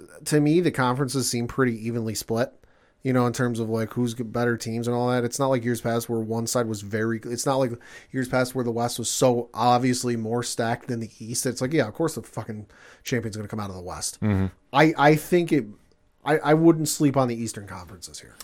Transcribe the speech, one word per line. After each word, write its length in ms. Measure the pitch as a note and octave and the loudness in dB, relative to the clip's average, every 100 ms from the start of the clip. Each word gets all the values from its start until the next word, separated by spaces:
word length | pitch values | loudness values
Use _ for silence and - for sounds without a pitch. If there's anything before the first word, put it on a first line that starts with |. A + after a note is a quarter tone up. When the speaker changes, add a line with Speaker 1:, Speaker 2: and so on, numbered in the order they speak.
| - - D3+ | -16 -12 0
Speaker 1:
to 140 | D3+ | 2
me, 200 | D3 E3+ | 4 4
the 100 | D#3+ | 2
conferences 600 | - B2+ B2+ C3 C3+ A#2+ | 2 0 0 0 0 0
seem 180 | A#2+ A#2+ | -2 -2
pretty 260 | - B2+ A2+ A2+ | 0 0 0 -4
evenly 260 | A#2 A2 | -4 -4
split, 380 | G#2 - A2+ B2 - _ _ _ _ | -6 -2 -2 -2 -4 _ _ _ _
you 100 | C3 | 0
know, 120 | B2+ A#2+ | 2 2
in 60 | |
terms 280 | A#2 B2 A2+ | 2 0 0
of, 80 | A2 | -2
like, 240 | A2+ A2 | -2 -2
who's 200 | A#2+ A#2+ | -2 -2
g-, 100 | A#2 | -2
better 340 | A2 A#2 A#2+ A#2 | -4 0 0 0
teams 280 | A2+ A2+ A#2 | -2 -4 -2
and 100 | A#2+ | 0
all 140 | B2 | 2
that. 140 | B2 | 0
It's 160 | A#2+ - | 0 0
not 80 | C3+ | 0
like 160 | C3 | 2
years 160 | A#2 A#2 | 0 -2
past 300 | A#2+ A#2 - | -2 -2 -2
where 100 | A2+ | -4
one 260 | A2 A#2 A2+ | -2 -2 -2
side 220 | B2 A2 | -2 -2
was 140 | G#2 | -4
very, 400 | G2+ A2 A2+ A2 | -4 -2 -2 -4
it's 220 | A#2 A#2 D3 | -6 -4 0
not 100 | C3+ | 0
like 160 | B2+ A#2+ - - - | 0 -2 -12 -20 -8
years 160 | C3 B2+ | -6 -2
past 260 | C3 B2+ | 0 0
where 120 | C3 A#2+ | -2 -2
the 60 | |
West 280 | A#2 A#2+ - | 0 -2 -2
was 100 | A2+ | -4
so 400 | - C3 A#2+ A#2+ | 2 4 4 -2
obviously 640 | G#2+ B2 B2 C3 B2 B2 A#2 | 0 4 4 4 0 -2 -2
more 260 | A2 A#2+ | -2 -4
stacked 440 | A#2 - A2+ A#2+ - | -4 -2 -2 -4 -4
than 100 | A#2 | -6
the 100 | G#2+ - | -8 -12
East. 260 | A2+ A#2+ B2+ | -8 -4 -2
It's 160 | A#2+ | -2
like, 100 | C3 | 0
yeah, 160 | D#3 G#2+ | 0 0
of 60 | |
course 220 | - D#3+ A#2 | -2 -4 -4
the 60 | |
fucking 460 | - C#3 A2+ G#2+ G#2 - - - - | -10 -12 -10 -12 -14 -20 -20 -16 -4
champion's 320 | B2 A2 G#2+ | -4 -4 -8
gonna 100 | G#2 | -8
come 140 | A2 | -8
out 80 | G2 | -8
of 80 | F#2 | -8
the 40 | |
West. 380 | F2+ F2 - - | -10 -8 -8 -2
Speaker 2:
Mm-hmm. 260 | G#2+ F#2+ F#2+ - _ | 2 2 0 -4 _
Speaker 1:
I, 200 | C3+ D#3 D#3+ | 4 4 6
I 180 | D3 D#3 | 6 4
think 380 | - F3+ E3 | 2 0 2
it, 120 | D3+ G#2 - _ _ _ _ C#3 | 0 -2 -10 _ _ _ _ -2
I, 120 | D3+ | 0
I 140 | D3 | 4
wouldn't 360 | D#3+ E3 D#3 D3 | 6 6 6 0
sleep 260 | - D3 C3+ | 2 2 4
on 140 | B2 | 2
the 60 | A#2 | 0
Eastern 240 | A2+ - G2 | -6 -8 -12
Conference 420 | F#2 E2+ F#2 - | -14 -14 -16 -18
this 140 | - | -18
year. 140 | - - | -20 -16